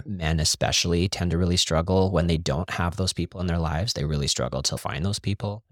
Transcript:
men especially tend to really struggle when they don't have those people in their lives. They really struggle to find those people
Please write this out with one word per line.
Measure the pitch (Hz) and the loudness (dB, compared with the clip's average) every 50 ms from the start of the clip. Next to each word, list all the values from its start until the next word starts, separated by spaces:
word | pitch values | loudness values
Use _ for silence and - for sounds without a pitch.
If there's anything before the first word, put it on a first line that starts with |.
| - | -6
men | - 98 87 80 78 82 78 | -6 -4 -2 0 2 2 2
especially | 76 - - - - - - - - 87 87 85 90 | 2 0 0 0 0 0 2 2 2 2 2 2 2
tend | 95 - - 87 87 | 0 0 -2 -2 0
to | 82 | 0
really | 85 90 87 87 | 2 2 2 2
struggle | 87 - - 80 80 82 92 92 95 92 95 | 2 2 2 2 2 2 4 4 4 4 4
when | 92 87 90 | 4 2 2
they | 85 82 | 2 2
don't | 82 85 71 67 80 87 - | 2 0 0 -2 -2 -2 -4
have | - - 87 87 - | -2 -2 -2 -2 0
those | - 92 90 - | -2 -2 -2 -2
people | - 85 - - 90 | -2 -4 -4 -4 -4
in | 92 | -2
their | 87 85 87 | 0 0 0
lives. | 80 78 78 80 117 123 - | 0 0 0 -2 -2 -2 -2
They | - 73 | -2 -2
really | 76 76 71 69 | 0 0 0 0
struggle | - - - 62 62 64 67 67 | 0 0 -2 -2 -2 -2 -2 -2
to | - 71 | -2 -4
find | - - - 62 71 87 | -4 -4 -4 -4 -2 -2
those | 101 101 - | -2 -2 -2
people | - 101 101 - - 101 104 107 - _ | -2 -4 -2 -2 -4 -6 -6 -8 -12 _